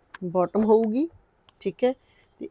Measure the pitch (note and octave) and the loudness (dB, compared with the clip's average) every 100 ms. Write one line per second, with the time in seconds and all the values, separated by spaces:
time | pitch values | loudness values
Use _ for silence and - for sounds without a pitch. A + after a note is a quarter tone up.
0 | _ - F3+ F3+ F3 G#3 A3 A3 A3 A#3 | _ -12 -4 -2 0 0 4 4 4 -2
1 | E4 - _ _ _ _ G3 - B3+ C4 | -4 -8 _ _ _ _ -10 -2 -2 -2
2 | _ _ _ _ - | _ _ _ _ -14